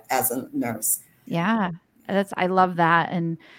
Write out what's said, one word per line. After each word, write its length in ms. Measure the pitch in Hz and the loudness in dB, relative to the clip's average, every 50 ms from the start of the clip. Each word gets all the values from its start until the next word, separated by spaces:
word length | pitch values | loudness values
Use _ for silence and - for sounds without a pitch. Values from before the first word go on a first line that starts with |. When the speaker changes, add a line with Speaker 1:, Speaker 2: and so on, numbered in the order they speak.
| - - | -4 -2
Speaker 1:
as 200 | 131 127 120 - | -2 0 0 -2
a 180 | 120 135 - - | -4 -4 -6 -6
nurse. 480 | 147 139 123 117 110 107 - - - - - _ _ _ - | -6 -4 -4 -4 -4 -4 -2 -4 -4 -4 -6 _ _ _ -10
Speaker 2:
Yeah, 440 | - 165 165 170 208 226 220 196 180 165 - _ _ _ _ - - | -6 -4 -2 0 0 0 0 -2 -4 -4 -10 _ _ _ _ -8 -2
that's, 240 | 190 196 196 - - | -2 -2 -2 -2 -2
I 100 | - 185 | -2 0
love 300 | 180 185 185 185 180 175 | 2 4 4 4 4 4
that. 340 | 170 165 165 170 170 151 - | 2 4 4 4 4 2 0
And, 280 | - 175 165 165 165 - - - - | -2 -2 -2 -2 -4 -6 -10 -20 -20